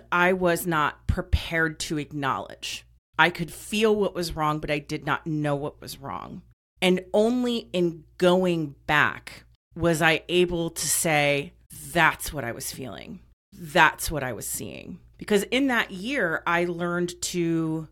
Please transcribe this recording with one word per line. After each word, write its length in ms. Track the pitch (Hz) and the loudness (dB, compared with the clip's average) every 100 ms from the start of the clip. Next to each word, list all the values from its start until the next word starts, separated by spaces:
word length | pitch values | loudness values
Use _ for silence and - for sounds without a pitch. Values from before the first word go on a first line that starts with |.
| - | -2
I 220 | 175 175 | 2 4
was 320 | 190 180 170 180 | 4 2 2 0
not 400 | 160 143 - - | 0 0 -2 -4
prepared 720 | - 170 - - 165 160 156 | -2 0 -2 -2 0 0 -2
to 160 | - 151 | -4 -4
acknowledge. 880 | 143 151 139 101 - - - - - _ _ - | -4 -4 -2 -4 -6 -10 -10 -10 -14 _ _ 4
I 100 | 165 | 4
could 220 | 175 156 | 4 -6
feel 440 | - - 208 220 214 | -8 -6 2 4 4
what 180 | 190 | 0
was 220 | - 165 160 | -2 -6 -2
wrong, 240 | 151 151 | 0 0
but 100 | 151 | -2
I 80 | 151 | -4
did 260 | 147 151 | -4 -6
not 220 | 156 175 170 | -4 -4 -2
know 300 | 151 151 143 | -2 0 -2
what 240 | 143 - | -4 -12
was 180 | - 143 | -14 -14
wrong. 440 | 139 90 - 185 - _ _ - | -10 -10 -12 -16 -20 _ _ -2
And 240 | 185 185 - | 2 2 2
only 560 | 208 220 247 247 233 - | 2 2 2 0 -2 -4
in 320 | 180 175 160 - - | 0 0 -2 -12 0
going 600 | 180 185 185 170 147 139 - | 4 4 4 0 -4 -6 0
back 580 | 151 123 - - - - _ _ | 4 2 0 -12 -18 -20 _ _
was 260 | - 170 160 | -2 0 4
I 220 | 165 160 - | 4 2 2
able 420 | 180 175 175 165 | 2 2 2 -4
to 160 | 165 147 | -4 -2
say, 680 | - 175 147 143 143 139 - - - 147 | 0 2 2 4 2 -2 -12 -20 -18 -4
"That's 400 | 165 156 - - | 4 4 2 -6
what 120 | 151 | -6
I 80 | 120 | -6
was 180 | - - | -6 -10
feeling. 480 | - 127 69 - 185 - _ _ | -10 -10 -12 -14 -18 -20 _ _
That's 560 | 202 170 170 156 - - | -18 0 6 6 4 -4
what 140 | 156 | -4
I 100 | 127 | -4
was 140 | 104 - | -6 -8
seeing." 540 | - 135 67 - 180 - - | -8 -10 -12 -14 -16 -18 -10
Because 260 | - 208 | 2 2
in 240 | - 247 277 | 2 0 2
that 240 | 233 - | 0 -2
year, 540 | 185 214 285 175 160 - | -6 -6 -2 0 -2 0
I 200 | 170 175 | 0 0
learned 540 | 170 175 175 175 - | -2 -2 0 -2 -4
to 680 | - 180 165 165 160 160 160 | -6 -2 0 0 0 -4 -8